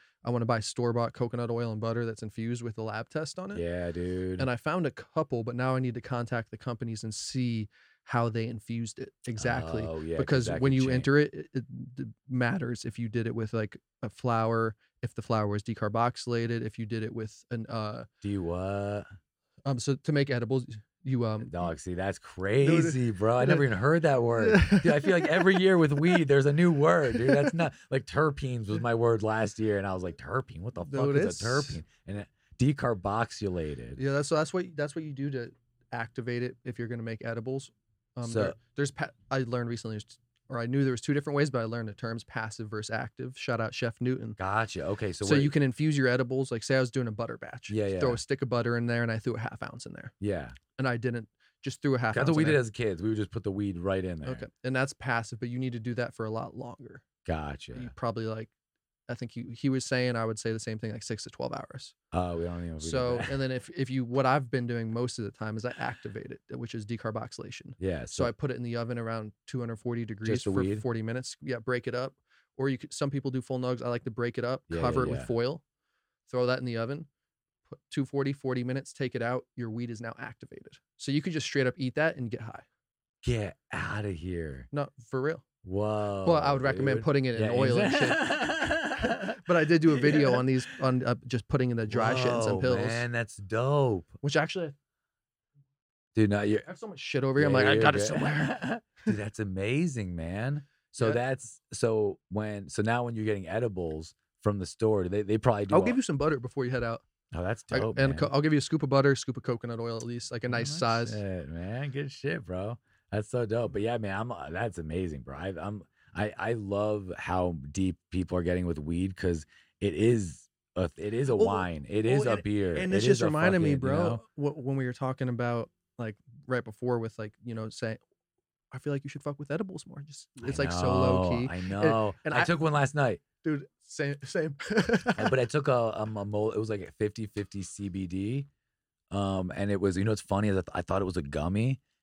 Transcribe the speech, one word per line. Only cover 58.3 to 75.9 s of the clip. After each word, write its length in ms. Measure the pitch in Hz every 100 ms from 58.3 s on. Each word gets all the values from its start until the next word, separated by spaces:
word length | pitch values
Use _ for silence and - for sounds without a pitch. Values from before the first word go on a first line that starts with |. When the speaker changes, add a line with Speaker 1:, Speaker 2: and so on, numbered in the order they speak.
| 110 110 _ _ _ _ _ -
Speaker 1:
I 40 |
think 180 | 123 120
he, 100 | 117 - 120
he 120 | 143
was 160 | 131 -
saying, 300 | 127 123 120
I 80 | 113
would 120 | 110
say 140 | 113
the 80 | 113
same 180 | 113 110
thing, 140 | 110
like, 100 | 113
six 220 | - 110
to 60 | -
twelve 220 | - 127
hours. 400 | - - - - - _
Speaker 2:
Oh, 240 | 90 90 85
we 80 |
don't 180 | 85 87
even 120 | 85 80
do 20 | 80
Speaker 1:
So, 260 | 131 123 120
Speaker 2:
that. 140 | 120
Speaker 1:
and 100 | 135
then 100 | 131
if, 200 | 127 -
if 180 | 170 131
you, 140 | 131
what 200 | 120 131 131
I've 240 | 143 123
been 160 | 131 120
doing 240 | 117 113
most 260 | 113 123 -
of 60 |
the 60 | 101
time 260 | - 107 110
is 80 |
I 80 | 120 -
activate 480 | 120 - 104 101 -
it, 280 | - _ 123
which 160 | 117
is 100 | 117 104
decarboxylation. 840 | 117 113 110 120 - - - - -
Speaker 2:
Yeah, 220 | 92 82
Speaker 1:
So 60 | 60 -
Speaker 2:
so 20 | 120
Speaker 1:
I 60 |
put 180 | - 143
it 60 | 123
in 40 |
the 140 | 120 117
oven 220 | 117 120
around 340 | 113 113 107 - -
two 100 | 127
hundred 160 | 117 113
forty 240 | 123 120
degrees 240 | 113 104 110
Speaker 2:
Just 160 | 107
the 80 | -
Speaker 1:
for 80 | 95
Speaker 2:
weed? 200 | 95 107
Speaker 1:
forty 180 | 123 113
minutes. 340 | 110 123 127 -
Yeah, 160 | 147 120
break 280 | 110 123 120
it 60 |
up. 200 | 123 131 - _ _ _ -
Or 100 | 135
you 80 | 131
could, 140 | -
some 180 | - 143
people 200 | 139 131
do 80 | 127
full 180 | - 127
nugs. 240 | 127 127
I 60 | 123
like 160 | 120
to 60 | 127
break 240 | 113 120 120
it 60 |
up, 180 | 120 131 -
Speaker 2:
Yeah, 120 | 82
Speaker 1:
cover 180 | 127 123
Speaker 2:
yeah, 60 | 127
Speaker 1:
it 40 |
with 100 | -
Speaker 2:
yeah. 60 | -
Speaker 1:
foil, 360 | 117 123 170 - _ _